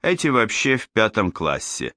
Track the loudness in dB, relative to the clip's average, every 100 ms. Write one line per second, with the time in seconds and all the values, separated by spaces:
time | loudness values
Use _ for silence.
0 | 0 0 2 2 2 0 0 0 0 0
1 | 2 2 -2 0 -2 -2 -6 -8 -10